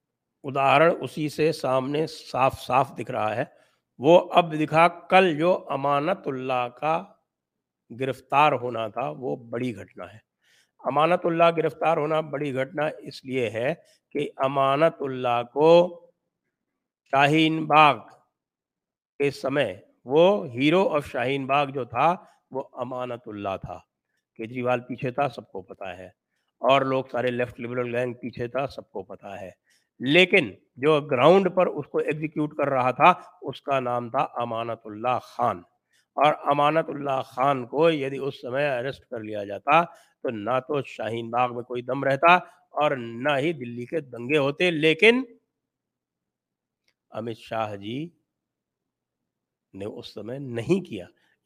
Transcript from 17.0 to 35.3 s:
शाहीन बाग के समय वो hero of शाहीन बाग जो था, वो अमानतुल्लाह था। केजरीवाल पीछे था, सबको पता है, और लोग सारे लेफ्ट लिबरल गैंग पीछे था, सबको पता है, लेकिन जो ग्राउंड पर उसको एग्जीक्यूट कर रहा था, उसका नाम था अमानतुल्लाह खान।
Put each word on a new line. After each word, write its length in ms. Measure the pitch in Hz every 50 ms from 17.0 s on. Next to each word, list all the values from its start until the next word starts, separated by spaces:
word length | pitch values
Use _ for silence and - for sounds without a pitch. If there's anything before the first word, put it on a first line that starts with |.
| _ -
शाहीन 560 | - 135 143 143 151 160 160 156 160 160 156
बाग 320 | 151 147 151 156 147 127 107 - - - _ _ _ _ _ _ _ _ _ _ _ _ _ _ _ _ _ _ _ _ -
के 120 | 143 143
समय 560 | 135 - - 135 135 147 131 104 92 104 - _ _ _ -
वो 460 | 117 135 156 175 185 208 202 190 143 117
hero 380 | 120 139 151 165 185 196 175 156
of 60 | 147
शाहीन 440 | 139 - - 131 120 127 139 139 135
बाग 240 | 127 135 147 147 135
जो 160 | 135 143 123
था, 440 | 120 - 120 143 165 180 180 - _ _ _ _ _
वो 80 | 131 131
अमानतुल्लाह 960 | - - - - 123 123 131 127 127 123 120 117 - 113 104 101 101 98 95
था। 320 | 90 - - 87 85 _ _ _ _ _ _ _ _ _ _ _
केजरीवाल 440 | - 113 113 123 127 123 123 127 123
पीछे 320 | 120 - 131 113 135 131
था, 160 | 123 - 143 135
सबको 340 | - - 104 _ - 98
पता 300 | 87 - 95 - 98 95
है, 220 | 90 90 92 90 _ _ _ _ _ _ _ _ _ -
और 240 | - 123 135 139 135
लोग 220 | 135 135 131 127 -
सारे 220 | - 120 120 127
लेफ्ट 300 | 123 120 120 117 - -
लिबरल 320 | 117 117 123 127 123 120
गैंग 220 | 117 120 127 123 117
पीछे 340 | - - 123 - - 123 120
था, 180 | - 127 139
सबको 360 | 135 - - 98 _ - 104
पता 340 | 92 - 98 - - 101 98
है, 200 | 98 98 90 - _ _ _ _ _ _ _ _ -
लेकिन 580 | 117 131 147 175 185 180 208 190 151 101 90 - _ _ _ -
जो 220 | 127 151 156 147
ग्राउंड 500 | 139 143 131 120 131 156 180 196 196 180
पर 180 | 175 185 180 -
उसको 320 | - 147 139 - - 160
एग्जीक्यूट 560 | 156 151 147 156 160 151 - 156 151 147 151
कर 120 | - 147 139
रहा 240 | 135 127 123 127
था, 460 | 123 - 147 175 180 - - - _ -
उसका 380 | - 143 127 - - 143 139 135
नाम 300 | 127 123 120 120 120 117
था 120 | 117 131
अमानतुल्लाह 960 | 156 - - 131 120 120 113 113 117 117 113 110 - 110 104 107 113 123 123 110
खान। 460 | - -